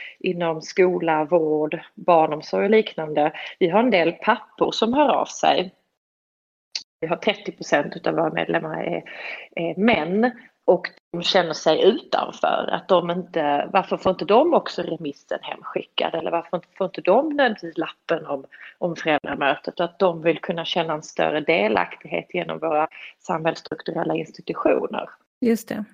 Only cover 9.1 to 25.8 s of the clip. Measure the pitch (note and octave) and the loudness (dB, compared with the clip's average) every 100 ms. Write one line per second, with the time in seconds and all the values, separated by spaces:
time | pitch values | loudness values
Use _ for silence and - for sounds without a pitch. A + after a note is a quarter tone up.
9.1 | - - - - - E3+ E3 A3 G3+ D#3+ | -14 -14 -14 -12 -6 -4 0 2 2 0
10.1 | G3 A#3+ A#3 - _ - F3 - - _ | 0 0 -2 -16 _ 2 2 0 -14 _
11.1 | F3 E3+ F#3+ E3+ D#3 - D#3 F#3 C4 - | -6 0 2 2 0 2 6 6 4 0
12.1 | - - - - - - E3+ - F3+ E3+ | -2 -2 -2 0 0 -2 -4 2 2 2
13.1 | F3 F3+ E3 D3 C#3+ - G3 F3+ F#3+ F#3+ | -4 -4 -2 0 0 2 0 0 0 0
14.1 | F#3 E3 A3 E4 B3 - - E3+ E3 D3+ | 0 4 4 6 2 0 -6 -6 -6 -8
15.1 | - _ - - - - - - - E3 | -10 _ -10 -8 -12 -8 -8 -6 -4 -2
16.1 | D#3+ E3+ E3+ - F3 - - F#3 - - | -2 -2 -4 -4 -8 -8 -6 -6 -2 2
17.1 | G#3+ D#4 D4 B3+ G#3+ - E3 D#3 - - | 4 2 0 0 0 -8 -6 -8 -8 -4
18.1 | D#3+ D3+ C#3 C3+ - - - F3+ D#3+ E3 | -4 -4 -10 -10 -20 -20 -8 -6 -4 0
19.1 | D3+ D#3 E3+ C#3 D3 - - E3+ - F#3+ | 0 -2 -2 0 -2 -6 -4 -4 0 0
20.1 | E3 E3 E3 - E3+ E3 F3+ E3 D#3 D#3 | 2 0 0 -4 -6 -4 -2 -2 -4 -6
21.1 | - D#3+ D3+ D3+ E3+ G#3+ G3 F3 - D#3 | -2 0 0 0 2 2 0 -2 -8 -8
22.1 | E3+ D#3+ F3 E3 D#3+ D#3+ D3+ D#3 - - | -8 -6 -6 -6 -4 -2 0 -2 -6 -20
23.1 | - - E3 D#3+ D#3+ - D#3 - E3 E3 | -12 -6 -2 -2 -4 -8 -10 -6 -4 -2
24.1 | D#3+ D#3 - - - - - - - - | -4 -6 -10 -8 -2 2 2 0 -6 -8
25.1 | - _ _ A#3+ A3+ - G#3+ | -14 _ _ -2 -2 -4 -8